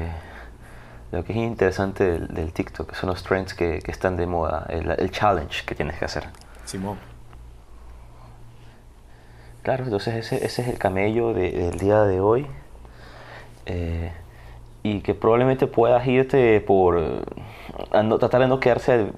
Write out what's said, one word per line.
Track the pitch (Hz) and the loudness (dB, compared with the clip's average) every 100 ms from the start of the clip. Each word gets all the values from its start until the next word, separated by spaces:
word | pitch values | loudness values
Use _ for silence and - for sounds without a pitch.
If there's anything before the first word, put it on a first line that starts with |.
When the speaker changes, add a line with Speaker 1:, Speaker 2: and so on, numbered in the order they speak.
| 82 82 - - - - - - - - - | -6 -10 -14 -18 -20 -20 -20 -20 -20 -20 -10
Speaker 1:
lo | 87 | -8
que | 85 | -4
es | 107 | -4
interesante | 117 113 95 90 98 95 | -2 0 0 0 -2 0
del, | 95 82 - | 0 0 -4
del | 85 82 | -6 -6
TikTok, | - - - - | -6 -8 -8 -10
son | - 95 | -6 -4
los | 87 | -4
trends | - 95 92 | -2 -2 -2
que, | - 85 80 | -2 -2 -2
que | - | -8
están | - 92 87 | -2 -2 0
de | 87 | -2
moda, | 87 80 80 - | -2 -2 -4 -4
el, | 82 85 | -4 -2
el | - - | -2 -2
challenge | - 107 90 69 - - | 0 2 0 -2 -8 -8
que | - | -6
tienes | 73 - | -6 -6
que | - | -6
hacer. | - - - - - - | -8 -10 -16 -20 -20 -12
Speaker 2:
Simón. | 98 98 95 - - - - - - - - - - - - - - - - - - - - - - - - - - | -8 -8 -10 -14 -20 -20 -20 -20 -20 -20 -20 -20 -20 -20 -20 -20 -20 -20 -20 -20 -20 -20 -20 -20 -20 -20 -20 -20 -10
Speaker 1:
Claro, | - 131 127 | -4 -4 -2
entonces | 101 - 113 | -2 -2 -6
ese, | - 123 - | -4 -4 -4
ese | - | -4
es | 123 | -4
el | - | -2
camello | 98 95 104 113 117 | -2 0 0 2 0
de, | 101 90 | 0 0
del | - 87 85 | 0 -2 0
día | 98 107 | 4 4
de | 104 92 | 4 4
hoy, | 101 120 143 - - - - - - - - - - - - | 2 2 0 -12 -18 -20 -20 -20 -20 -20 -20 -20 -20 -18 -10
eh, | 90 85 82 85 85 - - - - - - | -6 -4 -4 -6 -10 -18 -20 -20 -20 -20 -8
y | 107 101 | -4 -2
que | - 95 | -2 0
probablemente | 113 117 131 131 143 | 4 4 4 2 2
puedas | - 117 120 131 | 4 4 4 4
irte | 127 131 139 120 104 | 2 4 6 6 6
por, | - 95 90 85 73 57 50 - - - - - - | 4 6 6 4 0 -4 -8 -12 -16 -16 -16 -12 0
a | 104 | 2
no, | 110 107 | 4 4
tratar | 117 123 | 4 4
de | 131 | 4
no | 131 | 4
quedarse | 127 120 - 120 98 | 2 2 4 2 2